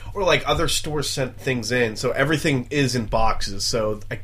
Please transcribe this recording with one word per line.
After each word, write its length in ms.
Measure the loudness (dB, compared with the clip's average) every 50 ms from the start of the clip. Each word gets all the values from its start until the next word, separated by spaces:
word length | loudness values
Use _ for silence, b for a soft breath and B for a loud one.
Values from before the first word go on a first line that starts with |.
| B B B
or, 80 | 4 4
like, 240 | 4 4 2 2
other 200 | 0 0 2 2
stores 420 | 0 0 -2 -2 -4 -4 -4 -4 -2
sent 280 | -2 -4 -4 -4 -6
things 340 | -6 -2 -2 -2 -2 -2 0
in, 240 | 0 2 2 0 0
so 160 | -2 -2 -2
everything 560 | 0 2 2 2 2 0 2 2 0 0 -2 -2
is 260 | 0 0 0 0 0
in 120 | -2 -2
boxes. 580 | 0 2 4 4 4 4 2 -2 -2 -4 -4 -4
So 340 | -2 -2 0 0 -2 -2 -4 -6 -10
I 80 | -10 -10